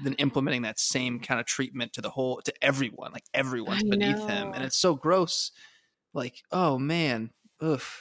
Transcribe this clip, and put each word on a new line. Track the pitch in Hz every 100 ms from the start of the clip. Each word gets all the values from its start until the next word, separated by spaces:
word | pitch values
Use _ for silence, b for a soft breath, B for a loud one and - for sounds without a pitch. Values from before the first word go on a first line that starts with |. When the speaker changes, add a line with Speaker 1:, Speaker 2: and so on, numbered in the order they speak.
Speaker 1:
then | 139 139
implementing | 139 139 143 127
that | 113 -
same | - 135 127 120
kinda | - 120 -
treatment | - 127 131 117
to | -
the | -
whole, | 135 127 123
to | - -
everyone. | 135 135 123 - -
Like, | - -
everyone's | 135 135 123 110 190 214
Speaker 2:
I |
Speaker 1:
beneath | 202 202 208 214
him. | - 202
And | 160
Speaker 2:
know. | 131
Speaker 1:
it's | -
so | 185 139
gross. | 156 185 170 - - - b b b b _
Like, | 147 123 - -
oh, | 180 170 131
man. | 139 170 156 113 117 _ _ -
Ugh. | 160 135 - -